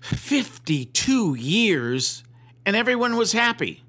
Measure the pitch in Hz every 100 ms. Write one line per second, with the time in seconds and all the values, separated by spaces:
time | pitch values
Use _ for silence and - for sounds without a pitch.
0 | - - - 277 240 - - 151 123 -
1 | - 262 196 127 123 202 226 156 120 127
2 | - - - - - - - 202 240 247
3 | 240 233 226 220 240 233 107 78